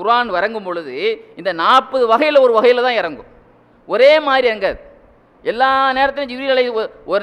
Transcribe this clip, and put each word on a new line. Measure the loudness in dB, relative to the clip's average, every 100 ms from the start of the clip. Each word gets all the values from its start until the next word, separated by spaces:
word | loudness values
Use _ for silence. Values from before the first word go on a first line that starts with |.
குர்ஆன் | -2 0 0 -2
இறங்கும் | -4 -6 -8
பொழுது | -8 -8 -6 -4 -6 -12 -8
இந்த | -6 -2
நாற்பது | 2 2 0 -2 2
வகையில | 2 4 4
ஒரு | 4 4
வகையில | 4 2 0
தான் | -2
இறங்கும், | -4 -8 -18 -20 _ _ _ _ -6
ஒரே | 4 6 4 2
மாதிரி | 0 0
இறங்காது. | -2 -4 -6 -14 -20 _ _ _ _ -8
எல்லா | -2 0 2 0 0
நேரத்திலும் | -2 -2 -8
ஜிப்ரீல் | -6 -2 0
அலை-, | 0 -2
ஒ-, | -6 -10 -4
ஒரு | -4